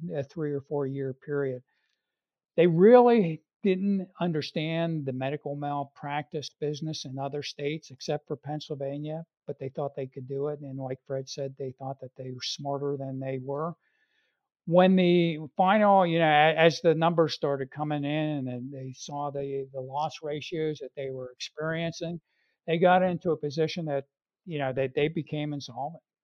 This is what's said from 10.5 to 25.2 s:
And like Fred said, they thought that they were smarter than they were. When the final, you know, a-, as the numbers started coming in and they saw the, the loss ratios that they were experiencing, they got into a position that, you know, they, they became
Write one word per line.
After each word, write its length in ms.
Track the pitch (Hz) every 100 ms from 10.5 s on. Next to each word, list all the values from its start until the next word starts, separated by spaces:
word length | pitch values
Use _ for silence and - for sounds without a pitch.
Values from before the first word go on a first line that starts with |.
| 147
And 180 | 143 135
like 200 | 131 131 -
Fred 220 | 135 135
said, 260 | - 135 135
they 140 | 135 131
thought 220 | 135 139
that 100 | 127 -
they 140 | 131
were 120 | 127
smarter 540 | - - 143 139 143 143
than 240 | 135 135
they 180 | 135 135
were. 320 | 131 139 156 - _ _ _ _ _ _ _ _ -
When 300 | 170 185 190
the 420 | 180 175 170 156 156 -
final, 500 | 185 214 208 196 180
you 120 | 165
know, 60 |
a-, 320 | 160 147 151 156
as 240 | 165 160
the 140 | 170
numbers 400 | 160 165 170 160
started 360 | - 151 139 135
coming 340 | 147 151 147
in 440 | 143 151 151 147 131
and 240 | 123 127
they 200 | 139 131 127
saw 340 | - 143 143
the, 360 | 143 139 139 135
the 80 | 135
loss 340 | 127 135 151 -
ratios 560 | 156 151 127 165 156 151
that 140 | 131 -
they 140 | 135
were 220 | 131 127
experiencing, 880 | 127 - - 156 165 165 - 170 170 _ _ _ _ -
they 120 | 165
got 240 | 180 185
into 280 | 185 175 180
a 60 | 156
position 500 | 147 143 156 180 160
that, 180 | 139 135 _ _ _
you 140 | - 151
know, 140 | 135
they, 160 | 131 131
they 140 | 135 147
became 440 | 165